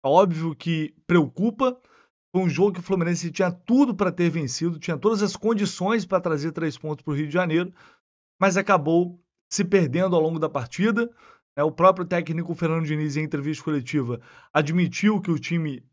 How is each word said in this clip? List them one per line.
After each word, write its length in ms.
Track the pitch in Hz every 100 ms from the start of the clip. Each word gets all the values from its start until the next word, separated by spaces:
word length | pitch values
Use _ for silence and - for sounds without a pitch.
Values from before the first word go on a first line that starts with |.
É 60 | 135
óbvio 480 | 160 196 160 165 147
que 380 | 165 160 151 _ -
preocupa. 720 | 175 139 - 220 220 262 247 _ _ _ _ _
Foi 80 | 180
um 60 | 180
jogo 240 | 139 202
que 80 | 180
o 20 |
Fluminense 480 | 170 190 165 170 170
tinha 220 | - 180
tudo 420 | 175 - 247 277
pra 160 | 220 185
ter 200 | 175 170
vencido, 480 | 160 135 - 165 160
tinha 180 | - 151
todas 260 | 202 220
as 140 | 202 -
condições 720 | 214 220 208 - 185 226 175
pra 120 | 185
trazer 340 | 180 151 156
três 260 | 160 160 -
pontos 260 | 156 151
pro 80 | -
Rio 140 | 143 151
de 80 |
Janeiro, 360 | 160 180 165 180 - - _ _ _ _ _
mas 160 | 196 185
acabou 680 | 196 190 147 170 175 175 _ _ _
se 100 | -
perdendo 540 | 190 196 151 147 185 175
ao 60 |
longo 160 | 156 160
da 100 | 156
partida. 680 | 147 120 - 208 220 233 _ - _ _
É, 80 | -
o 80 | 156
próprio 360 | 151 185 185 175
técnico 480 | 180 165 165 175
Fernando 320 | 165 165 165 151
Diniz, 320 | 151 151 143
em 60 |
entrevista 380 | 156 151 143 151
coletiva, 560 | - 147 123 151 120 120 - - _
admitiu 680 | 151 147 170 175 - 208 208
que 100 | 202
o 80 | 156
time 460 | - 170 156 127 _